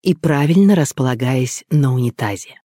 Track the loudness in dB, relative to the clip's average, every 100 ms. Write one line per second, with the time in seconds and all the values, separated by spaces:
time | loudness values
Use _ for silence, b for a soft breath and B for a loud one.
0 | 0 0 0 0 2 4 4 4 0 -2
1 | -4 -2 -2 -2 -4 -8 _ 0 0 0
2 | -2 -4 -8 -8 -14 -20